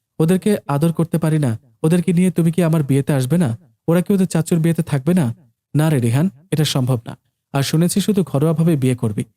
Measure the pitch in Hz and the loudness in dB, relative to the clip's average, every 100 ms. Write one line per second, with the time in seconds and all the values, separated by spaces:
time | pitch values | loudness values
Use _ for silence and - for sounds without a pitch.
0 | _ - 165 185 214 208 - 143 165 165 | _ -2 0 0 0 -2 -2 0 0 0
1 | 160 160 156 156 131 110 _ _ 160 180 | -2 -2 0 0 0 -4 _ _ 0 0
2 | 180 175 185 175 165 175 165 165 139 139 | 2 0 0 0 0 0 0 0 0 0
3 | - 139 127 170 135 113 _ _ - 170 | 0 -2 0 0 0 -4 _ _ -2 0
4 | 175 196 185 165 - 170 165 165 - 143 | 2 0 0 -2 0 0 0 -2 -2 -2
5 | 151 185 120 - _ _ _ 147 156 139 | 0 0 0 -4 _ _ _ 0 2 2
6 | 117 131 190 139 _ 151 147 139 123 120 | 2 0 0 -4 _ -2 0 0 -2 -2
7 | - - _ _ _ 139 131 160 175 208 | -6 -16 _ _ _ -4 0 0 0 0
8 | 214 202 - 139 160 160 165 151 127 123 | -2 -2 -2 0 0 2 0 2 0 0
9 | 113 104 - | -4 -4 -8